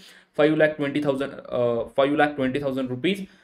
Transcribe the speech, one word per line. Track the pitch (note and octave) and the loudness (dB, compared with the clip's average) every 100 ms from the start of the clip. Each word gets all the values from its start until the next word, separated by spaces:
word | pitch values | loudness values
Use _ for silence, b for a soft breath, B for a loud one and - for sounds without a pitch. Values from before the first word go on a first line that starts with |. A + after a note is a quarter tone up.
| B B B - | B B B 2
फ़ाइव | D3+ D#3 | 2 4
लाख | D#3 D3+ | 2 2
ट्वेंटी | C#3 C#3+ | -2 -2
थाउजेंड, | D3 C3 C3+ | -2 -2 -4
अ, | - - B2 A#2+ A#2 A2+ | -8 -6 -2 0 0 -4
फ़ाइव | - C#3 D3 | 0 2 4
लाख | D3 F#3+ | 2 2
ट्वेंटी | C3 C#3 | -2 -2
थाउजेंड | C#3 C3 B2+ | -4 -4 -6
रुपीज। | B2+ D#3+ G3 F#3+ b | -2 -2 -2 -8 b